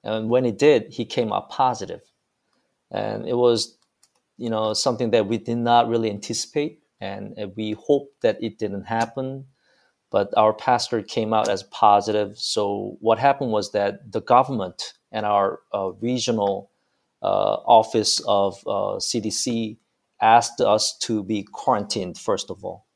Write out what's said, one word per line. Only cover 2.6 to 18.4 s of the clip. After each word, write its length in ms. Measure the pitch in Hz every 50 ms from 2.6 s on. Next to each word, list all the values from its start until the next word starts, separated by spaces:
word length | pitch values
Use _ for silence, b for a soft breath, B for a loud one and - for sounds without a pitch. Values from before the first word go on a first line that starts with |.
| _ _ _ _ _ _
And 360 | - 104 104 107 107 107 117
it 100 | - 120
was, 400 | 120 123 120 117 110 - - _ _ _ _ _ _ - _ _ _ _ _ _
you 140 | - 120 117
know, 240 | 113 110 110 107 107
something 360 | - - 135 120 110 123 110
that 140 | 107 113 107
we 120 | 98 117 107
did 200 | 110 - 117 120
not 300 | 117 120 120 120 117 117
really 220 | 117 117 113 110
anticipate. 720 | 101 101 - - 117 - - - _ 151 147 151 151 _ _ _ _ _
And, 340 | 101 98 98 101 104 101 - 110
and 140 | 104 98 95
we 160 | 107 107 107
hoped 480 | 104 - - - 143 139 139 - _ _
that 200 | - 113 104 -
it 160 | 113 110 - _
didn't 260 | 110 101 101 98 98
happen. 640 | 110 113 113 113 113 - 135 131 131 135 135 135 _ _ _ _ _ _ _ _ _ _ _ _ _
But 180 | - 101 101 98 -
our 160 | 107 107 110
pastor 500 | 107 - - 131 123 117 - - 123 110
came 300 | 101 - - 120 110 110
out 160 | 110 110 107 107
as 140 | 101 95
positive. 760 | - _ - - - 104 101 104 101 110 104 107 104 101 104 -
So 580 | - - - 110 104 101 101 101 101 104 101 -
what 180 | - 110 113 110
happened 320 | 127 139 139 - 139 120
was 220 | 107 104 95 -
that 400 | - 104 101 101 101 - - 107
the 80 | - 110
government 760 | - - 120 127 135 143 135 110 95 90 - - - - - _ _ _
and 140 | - 110 107
our, 360 | 104 104 101 98 98 - - _ _
uh, 200 | - 101 95 95 90 -
regional, 680 | 110 120 127 123 - 127 117 110 101 101 98 95 98 _ _ _ _ _ _ _ _ _ _ _
uh, 340 | - 50 50 50 50 50 52 - -
office 540 | - 117 113 110 - - 113 104 - - - -
of, 400 | - 104 101